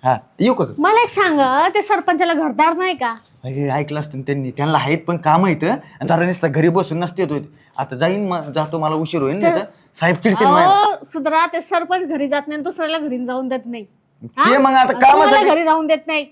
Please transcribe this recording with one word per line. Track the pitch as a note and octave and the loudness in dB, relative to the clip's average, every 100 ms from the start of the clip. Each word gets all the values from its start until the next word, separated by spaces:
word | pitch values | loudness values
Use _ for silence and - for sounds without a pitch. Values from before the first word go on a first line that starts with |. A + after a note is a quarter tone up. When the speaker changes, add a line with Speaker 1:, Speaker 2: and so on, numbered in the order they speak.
Speaker 1:
हा, | B2+ A#2+ - _ | 0 -2 -4 _
येऊ | A3 | 0
का | B3 C#3+ | 2 -2
तू? | A2+ | 0
Speaker 2:
मला | E4 A4 | 2 2
एक | A#4+ | 2
सांगा, | - F#4+ D4+ C4 C4+ E4+ | 0 0 2 2 2 2
ते | G#4 | 0
सरपंचाला | G4+ G4 E4+ E4+ E4+ | 0 -2 0 0 0
घरदार | E4 D#4 G#3+ D#4+ | 0 -2 2 2
नाही | E4+ F#4 | 2 -2
का? | D4+ B3 A3+ _ _ | -2 -6 -6 _ _
Speaker 1:
अरे, | B2+ C3+ C#3+ | -10 -4 -2
ऐकलं | C3+ D3 D3+ | -2 -4 -6
असतं | D3+ C3+ | -8 -10
ना | C3 | -6
त्यांनी, | C#3 C3 | -4 -4
त्यांना | B2 C#3+ D3+ | -4 0 0
आहेत | C3 D#3+ - | 0 -2 -2
पण | E3+ | -2
काम | D#3 D#3+ F#3+ | 2 2 2
आहेत, | D#3 | 0
आणि | D#3 C4+ - - C#3 | 0 -2 -6 -12 -2
जरा | E3 F3 | 0 0
नुसतं | F3+ D#3+ | -2 -2
घरी | C#3+ D#3+ | 2 2
बसून | F3 E3 D#3 | 2 -2 -4
नसते | F3 F3 | -6 -4
येत | F3 | -4
होते. | D3 D3 _ _ - | -4 -8 _ _ -10
आता | C3+ B2+ | -8 -2
जाईन, | E3 G3 G3+ | -2 -2 -4
म-, | F3 D3 C#3+ | -6 -6 -4
जातो, | D3+ E3 | -4 -4
मला | D#3 D#3 | -2 -2
उशीर | D#3+ E3+ | -4 -2
होईल, | C3+ E3+ | -2 0
Speaker 2:
तर | E4 | 0
Speaker 1:
नाही | E4+ | 0
तर | G3+ _ _ - | -4 _ _ -4
साहेब | E3 F3+ | -2 0
चिडतील | A3+ A3 A3+ | 0 2 4
Speaker 2:
अहो, | |
Speaker 1:
माझ्यावर. | D4 F4 G4+ G#4 G4+ - | 4 4 4 2 -2 -8
Speaker 2:
सुधरा, | E4 C#4+ D#4 E4+ | -6 -2 0 0
ते | E4+ | -4
सरपंच | E4+ F4+ E4+ F#4 E4+ | -4 -4 -2 -4 -2
घरी | D4+ C#4 | -4 -2
जात | C#4+ C#4+ | -4 -4
नाही, | D4+ | -8
दुसऱ्याला | D4 - D#4+ D#4+ | -8 -6 -4 -4
घरी | D4+ B3 B3 | -6 -6 -6
जाऊन | B3+ C4 | -6 -4
देत | B3+ B3 | -6 -8
नाही. | A#3 G3+ _ _ _ A#2 - | -14 -14 _ _ _ -16 0
हा? | D4+ | 2
Speaker 1:
ते | C4 | 4
मग | C4+ | 4
आता | C4 | 4
Speaker 2:
आणि | B3+ | 2
तुम्हाला | B3 C4 C#4+ D#4 | 4 6 6 6
Speaker 1:
कामाचं | G#4+ G4+ | 4 4
Speaker 2:
घरी | D#4 | 2
राहून | E4 D#4+ D#4 | 2 0 0
देत | D#4 D#4 | -2 -2
नाही. | D#4 D4 | -6 -6